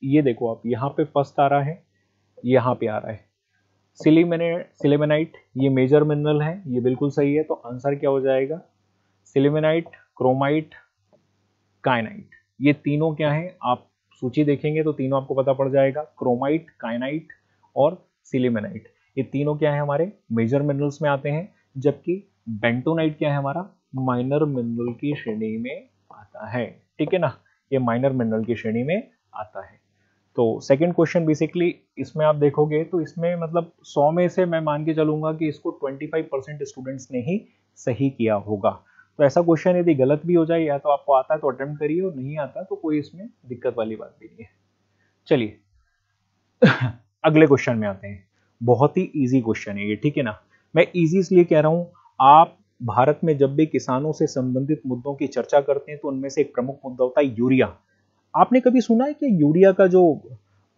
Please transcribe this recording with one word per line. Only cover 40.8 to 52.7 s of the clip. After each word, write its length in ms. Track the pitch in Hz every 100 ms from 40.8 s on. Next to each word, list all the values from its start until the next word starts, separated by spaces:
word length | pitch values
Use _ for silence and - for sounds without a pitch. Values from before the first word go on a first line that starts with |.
| 151
आपको 240 | 143 -
आता 200 | 135 -
है 60 | 156
तो 120 | 147
attempt 280 | 127 139 147
करिए 220 | 151 170
और 140 | 190 135
नहीं 220 | 131 156
आता 260 | 135 156
तो 120 | 190 202
कोई 240 | 160 151
इसमें 300 | 147 165 226 _ 120
दिक्कत 300 | 120 127 117
वाली 180 | 110 107
बात 200 | - _
भी 60 | 110
नहीं 200 | - 110
है। 60 | _ _ _ _ _ _ _ -
चलिए 300 | 147 107 - _ _ _ _ _ _ _ _ _ -
<laughs> 280 | 180 - 123 - _ _
अगले 240 | 160 156 156
question 300 | 139 - 117
में 100 | 104
आते 200 | 98 101
हैं, 200 | 95 _ _ _ -
बहुत 340 | 117 120 147 185
ही 140 | 180 156
easy 260 | 127 131
question 360 | 113 104 107 101
है 120 | 101
ये, 60 | 107
ठीक 220 | 151 147
है 60 |
ना। 160 | 120 104 _ _ _ 160
मैं 120 | - 180
easy 240 | 160 190
इसलिए 240 | 180 180
कह 160 | 170 156
रहा 120 | 151
हूँ, 200 | 170 175 _ _ -
आप 360 | 135 151 170 - _